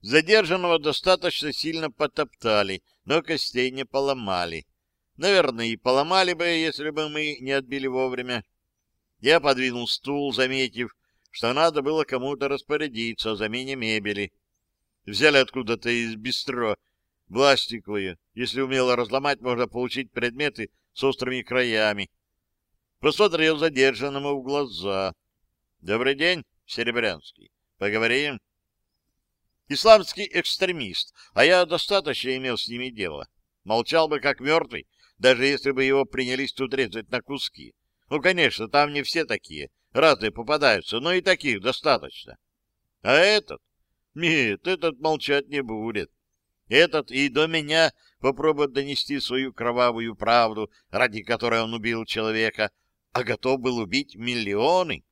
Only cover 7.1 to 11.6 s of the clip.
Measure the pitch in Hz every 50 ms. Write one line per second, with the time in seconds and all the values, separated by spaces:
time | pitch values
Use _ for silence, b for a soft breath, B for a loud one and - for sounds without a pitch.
7.1 | 151 151 151 151 147 120 123 135 139 139 131 120 139 139 135 135 127 131 131 127
8.1 | 123 123 123 127 123 113 104 _ _ _ _ _ _ _ _ _ _ _ _ _
9.1 | _ _ 110 131 160 170 131 143 135 127 131 127 120 120 120 - - - - 135
10.1 | 143 143 143 139 120 127 131 127 131 135 131 120 113 117 123 107 _ _ _ _
11.1 | _ _ _ _ - - - 117 127 143